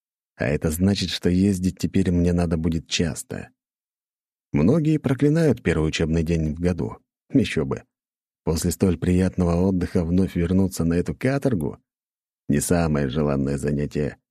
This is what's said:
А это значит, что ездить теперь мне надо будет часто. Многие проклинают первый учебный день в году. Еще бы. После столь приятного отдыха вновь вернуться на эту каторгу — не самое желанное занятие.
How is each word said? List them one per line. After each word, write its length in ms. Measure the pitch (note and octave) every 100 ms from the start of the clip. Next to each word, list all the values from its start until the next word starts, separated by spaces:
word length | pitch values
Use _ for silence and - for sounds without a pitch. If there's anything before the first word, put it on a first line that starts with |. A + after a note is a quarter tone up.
| _ _ _ -
А 100 | B1
это 260 | D2 E2
значит, 380 | D#2+ F#2+ G2+ F2+
что 200 | - F2+
ездить 480 | F2+ G2 F#2+ F#2 -
теперь 340 | F2 F#2+ F#2
мне 220 | F2 F2
надо 240 | F2 F2 D#2+
будет 300 | E2+ D#2+ -
часто. 640 | - E2+ - - G1+ - _ _ _ _ _ _ _ _ _ _
Многие 480 | C#2+ E2+ E3 D3+ D3+
проклинают 640 | C3 C3 D3 D#3 D#3+ -
первый 260 | - D#2 D#2
учебный 340 | - D#2+ E2
день 300 | D#2+ E2 D#2
в 60 | D#2+
году. 380 | F2 E2+ - - _ _ _
Еще 320 | C3+ G2 - C#2
бы. 180 | - - _ _ _ _ _ -
После 260 | E2 F2+
столь 260 | - G2 E2+
приятного 580 | F2+ F2+ F#2 - F2 E2+
отдыха 500 | F#2+ F#2 F2+ F#2+ E2
вновь 300 | F2+ F2+ F2
вернуться 500 | E2+ F#2 F#2+ - E2
на 80 |
эту 200 | F2 F2
каторгу — 680 | D2+ C3 C3+ C#3 G2+ C#2 G1+ _ _ _ _ _ _ -
не 140 | C#2+
самое 480 | - F2 E2 D2 C#2
желанное 480 | C#2+ D2 C#2 C#2 C#2
занятие. 600 | C#2+ D2 D2 D2+ C#2+ - _